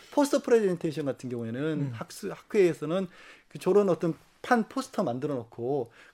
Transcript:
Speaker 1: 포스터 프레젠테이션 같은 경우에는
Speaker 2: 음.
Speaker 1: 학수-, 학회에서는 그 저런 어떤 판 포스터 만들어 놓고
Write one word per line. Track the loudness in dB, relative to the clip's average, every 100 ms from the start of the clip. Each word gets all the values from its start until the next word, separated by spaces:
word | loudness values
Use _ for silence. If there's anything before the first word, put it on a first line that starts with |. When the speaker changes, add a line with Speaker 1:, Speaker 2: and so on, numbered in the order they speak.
| -4
Speaker 1:
포스터 | 0 2 2
프레젠테이션 | 4 4 4 0 -4 -4 -4
같은 | -6 -6
경우에는 | -6 -6 -4
Speaker 2:
음. | -4 -2 -4
Speaker 1:
학수-, | -6 -12 -10 -12
학회에서는 | -12 -2 4 4 2 -4 -4 -4 -10 -20 -20 _
그 | -6
저런 | 2 4 4
어떤 | 2 0 -4 _ _
판 | 0 2 0
포스터 | -6 -6 -2
만들어 | -2 -2 -4 -6
놓고 | -8 -8 -4 -2 -4 -10 -18